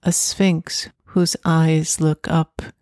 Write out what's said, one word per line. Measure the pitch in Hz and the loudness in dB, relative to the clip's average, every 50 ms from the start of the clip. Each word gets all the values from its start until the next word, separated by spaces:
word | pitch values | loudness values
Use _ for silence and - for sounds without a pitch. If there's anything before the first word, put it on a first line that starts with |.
| _ | _
a | 180 175 | 0 -2
sphinx | - - - - - 196 190 175 160 - - - - - - _ _ _ | 0 -2 -4 -2 0 2 2 2 0 -4 -6 -8 -8 -8 -10 _ _ _
whose | _ - 190 175 175 - - _ | _ 0 0 0 0 -2 -4 _
eyes | 175 165 165 160 160 160 156 156 - - - | 0 2 4 4 4 2 2 0 -2 -4 0
look | 160 156 151 - - - | 0 0 0 -2 -4 -2
up | - 165 160 _ _ - - - - _ | 0 0 0 _ _ -14 -14 -14 -16 _